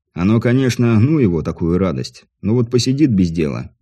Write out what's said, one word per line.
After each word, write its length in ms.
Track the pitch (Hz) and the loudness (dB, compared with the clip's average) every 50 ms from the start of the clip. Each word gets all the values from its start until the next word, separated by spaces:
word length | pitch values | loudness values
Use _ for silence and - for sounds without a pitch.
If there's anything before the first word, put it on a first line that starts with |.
| _ _ | _ _
Оно, 280 | _ 76 87 101 113 117 | _ -2 0 0 2 2
конечно, 580 | - 123 120 135 135 123 - - 120 117 113 104 | 2 2 0 2 0 0 0 0 0 2 2 2
ну 180 | 113 147 165 151 | 2 2 2 2
его 240 | 123 92 85 78 | 2 2 0 0
такую 340 | 76 82 80 - 87 82 87 | -4 -6 -6 -4 -2 -2 0
радость, 480 | 90 95 90 71 64 64 - - - _ _ _ _ | 0 0 -2 -2 -4 -8 -10 -14 -20 _ _ _ _
но 140 | - 98 117 | -4 -2 0
вот 160 | 127 117 120 | 0 0 0
посидит 400 | 123 123 - 135 135 139 160 135 | 0 -2 0 0 0 2 2 2
без 200 | 107 92 90 85 | 2 2 0 0
дела, 440 | 82 87 78 71 62 60 64 - - _ | 0 -2 -4 -4 -4 -8 -12 -14 -16 _